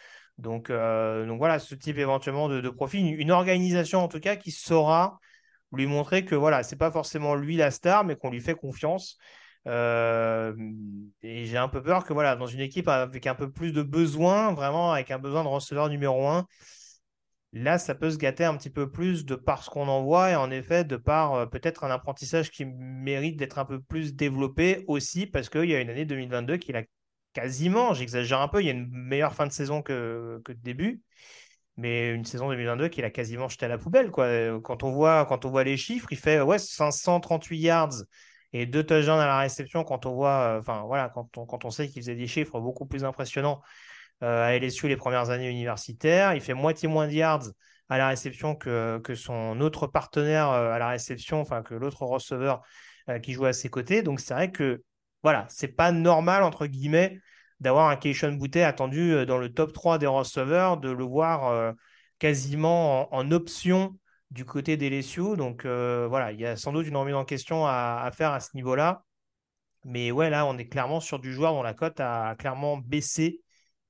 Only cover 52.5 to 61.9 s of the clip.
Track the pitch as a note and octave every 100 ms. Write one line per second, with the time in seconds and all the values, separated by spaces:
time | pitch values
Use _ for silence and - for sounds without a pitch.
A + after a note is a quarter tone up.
52.5 | B2 - - - - - A#2+ B2+ B2+ C3+
53.5 | B2 C3+ C3 B2 G#3 F3 C#3 - B2+ F#3
54.5 | F#3 C#3 B2 _ _ _ _ D#3 C#3 G2
55.5 | - C3+ - E3+ E3+ E3 D#3+ E3+ G3 F3+
56.5 | - D3 C3 C#3+ D#3 F#3 F#3+ - _ _
57.5 | - B2+ C3+ D#3+ C#3 D3 C3+ D3+ C#3+ C3+
58.5 | E3+ E3 C#3 C3 C#3+ E3+ D3+ B2+ B2+ B2
59.5 | A#2+ D#3 - E3+ D#3+ C#3+ C3+ B2+ - C3
60.5 | F3 F#3 E3+ C3+ B2+ B2+ C3+ E3 D#3+ C3
61.5 | A#2 A2+ A2+ _